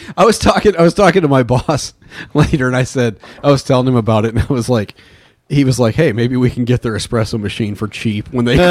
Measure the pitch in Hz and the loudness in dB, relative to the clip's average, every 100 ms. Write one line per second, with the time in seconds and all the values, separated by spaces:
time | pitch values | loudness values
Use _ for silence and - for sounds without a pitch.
0 | - - 208 214 - 196 208 170 170 165 | -10 0 2 2 0 2 2 4 2 4
1 | 196 175 156 135 120 123 - 143 - - | 2 4 2 2 2 0 -2 -4 -6 -14
2 | _ - - 147 147 156 127 127 127 135 | _ -20 -4 0 0 0 0 -2 -2 -2
3 | 120 101 - - 143 139 - 131 127 123 | -2 -4 -12 -4 0 0 2 0 2 0
4 | 110 110 113 113 - 131 110 120 98 - | 2 0 0 -2 -2 -2 -2 -2 -4 -10
5 | - - _ _ - 143 135 120 117 107 | -20 -20 _ _ -4 0 0 2 0 2
6 | 160 107 117 127 123 - 120 123 120 104 | 0 0 0 0 0 0 -2 -2 -2 -6
7 | - 120 107 117 104 - 107 104 107 - | -4 -4 -2 -4 -6 -6 -6 -6 -8 -6
8 | 117 104 - 127 120 135 180 | -6 -4 -6 -4 0 2 4